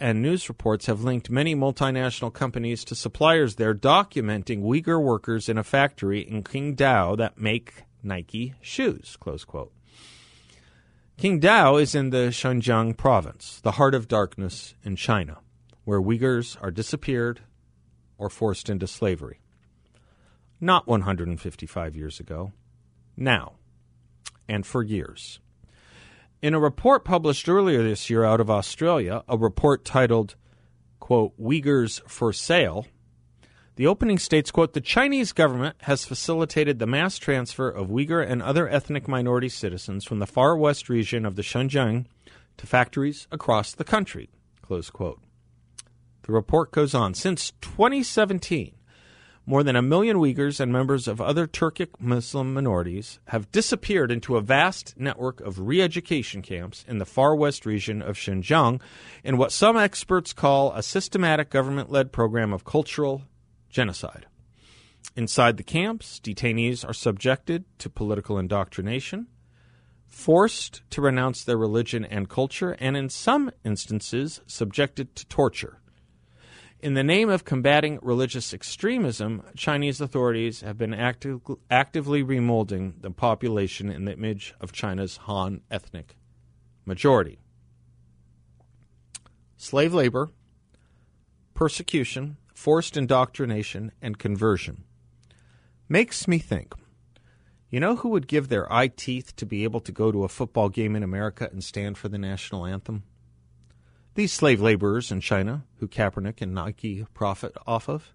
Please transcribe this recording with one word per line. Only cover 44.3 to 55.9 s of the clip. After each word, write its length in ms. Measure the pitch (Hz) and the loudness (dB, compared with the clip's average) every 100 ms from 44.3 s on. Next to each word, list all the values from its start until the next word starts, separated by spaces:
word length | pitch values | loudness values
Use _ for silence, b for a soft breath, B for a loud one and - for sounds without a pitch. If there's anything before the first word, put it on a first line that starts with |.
| _ _ _ | _ _ _
close 300 | - 90 - | -8 -6 -6
quote. 300 | - 90 - _ _ _ _ _ - - _ _ _ | -8 -8 -8 _ _ _ _ _ -20 -20 _ _ _
The 100 | - | -2
report 400 | 110 - 156 160 | 0 4 2 2
goes 220 | - 147 | 0 0
on, 200 | 131 104 | 2 0
Since 380 | 92 190 175 - - | -2 -2 -2 -6 -12
twenty 420 | - - 233 277 | -8 4 4 4
seventeen, 720 | 240 - 208 190 - 165 90 - _ b b b b b - | 0 2 2 2 -2 -4 -4 -12 _ b b b b b 0
more 160 | 135 | 2
than 140 | 143 123 | 4 4
a 40 | |
million 380 | 123 165 220 202 | 4 4 4 4
Uyghurs 420 | 147 135 143 139 | 4 2 0 0
and 100 | 127 | 0
members 380 | 123 131 139 120 | 2 2 0 -2
of 140 | 107 | -2
other 240 | 120 151 165 | 0 0 0
Turkic 520 | - 160 - 175 - | 0 -2 -2 -8 -6
Muslim 540 | 120 123 117 139 131 | -2 -2 -2 -4 -4
minorities 680 | 135 135 92 87 92 110 - - | -2 0 0 -2 -6 -12 -18 -6
have 220 | 113 101 | -6 -2
disappeared 640 | 208 226 247 - 196 123 | 0 0 0 0 0 2
into 240 | 120 - 117 | -2 -2 -2
a 60 | |
vast 500 | 104 135 175 190 - - | 2 4 2 0 -14 -8
network 420 | 135 - 127 123 | -6 -4 -6 -8
of 180 | 101 92 | -10 -6
re-education 840 | 98 170 180 | -2 2 2